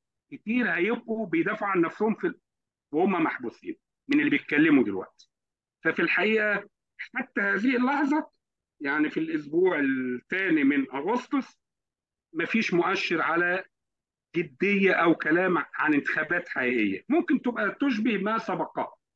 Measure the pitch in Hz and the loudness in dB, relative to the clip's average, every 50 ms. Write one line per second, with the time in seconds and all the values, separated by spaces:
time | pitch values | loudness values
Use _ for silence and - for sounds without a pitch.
0 | _ _ _ _ _ - 143 - - 208 233 247 233 185 165 170 175 214 233 226 | _ _ _ _ _ -20 -18 -10 -4 -2 0 0 0 0 0 0 0 0 0 -2
1 | - 220 220 220 220 175 160 165 165 196 208 - 214 202 190 180 165 160 - - | -4 -6 -6 -4 -4 -2 0 0 0 0 -2 -2 -2 0 2 2 2 0 0 0
2 | 208 226 202 - - 165 - - _ _ _ _ _ _ _ _ _ _ 143 156 | 0 0 0 0 -2 -4 -4 -6 _ _ _ _ _ _ _ _ _ _ -2 0
3 | 185 208 185 170 156 - - - - 110 - - - 87 - - _ _ _ _ | 2 2 2 2 0 0 -2 -4 -8 -10 -10 -10 -12 -12 -12 -12 _ _ _ _
4 | _ - 139 151 143 147 147 139 - - 151 147 156 160 147 131 113 104 98 92 | _ -2 0 2 2 2 0 0 0 0 2 4 6 6 6 6 4 2 0 -6
5 | 90 - _ _ _ _ _ _ _ _ _ _ _ _ _ _ - 165 160 - | -8 -10 _ _ _ _ _ _ _ _ _ _ _ _ _ _ -4 -2 0 0
6 | 175 165 - 175 180 214 220 214 214 214 202 190 - - _ _ _ _ _ - | 0 0 0 0 2 2 2 2 2 0 -2 -2 -4 -10 _ _ _ _ _ -20
7 | - - - 254 247 - - - 202 202 196 196 214 269 254 240 247 269 285 285 | -16 -12 -10 -10 -8 -6 -4 -4 -2 -2 0 0 0 0 0 2 2 0 0 0
8 | 311 269 302 311 302 - _ _ _ _ _ _ _ _ _ - 294 - 147 151 | 0 0 0 0 -2 -6 _ _ _ _ _ _ _ _ _ -8 -4 -2 0 0
9 | 151 143 - 160 160 160 165 151 147 143 156 175 185 185 170 147 139 135 135 131 | 0 -2 -2 -4 -4 -4 -4 -6 -6 -2 0 2 2 2 2 2 0 0 0 -2
10 | 127 127 123 123 - - 180 190 190 180 160 151 139 135 147 139 135 - - 139 | -2 -4 -6 -8 -8 -6 -4 -2 0 2 2 4 4 4 2 2 0 -2 -4 -6
11 | 147 190 247 233 - - - 269 - - _ _ _ _ _ _ _ _ _ _ | -2 -2 -2 -2 -2 -2 -2 -2 -2 -4 _ _ _ _ _ _ _ _ _ _
12 | _ _ _ _ _ _ - 160 165 - - 226 214 - 185 170 170 180 185 - | _ _ _ _ _ _ -8 -6 -4 0 0 0 0 2 2 2 2 2 0 -2
13 | - - 180 156 135 151 160 170 175 175 180 190 - _ _ _ _ _ _ _ | -2 -2 -2 -2 0 0 0 0 0 0 0 -2 -4 _ _ _ _ _ _ _
14 | _ _ _ _ _ _ - 170 175 143 131 - 180 202 202 196 196 185 - - | _ _ _ _ _ _ -6 -4 -4 -6 -4 -2 0 0 2 4 4 2 4 4
15 | 165 170 160 - - 156 156 175 190 185 175 151 135 - - - 143 156 151 139 | 4 2 2 2 2 0 2 2 2 2 0 -2 -2 -4 -4 -2 0 2 2 2
16 | - - - 160 151 156 175 180 - - - 139 127 123 123 117 104 98 95 - | 0 -2 -2 -4 -2 -2 -4 -4 -4 -6 -4 -2 -2 0 2 2 0 0 -2 -4
17 | - - 277 339 - - 294 214 - 247 226 220 214 190 - - 277 285 233 208 | -2 0 0 0 2 2 0 0 0 -2 -2 -2 -2 -4 -2 0 0 0 0 0
18 | 220 254 214 185 190 214 226 220 - - 185 165 151 - - - 117 - - _ | 0 0 0 0 0 -2 -2 -2 -2 -4 -4 -4 -4 -6 -6 -6 -6 -6 -8 _
19 | _ _ _ | _ _ _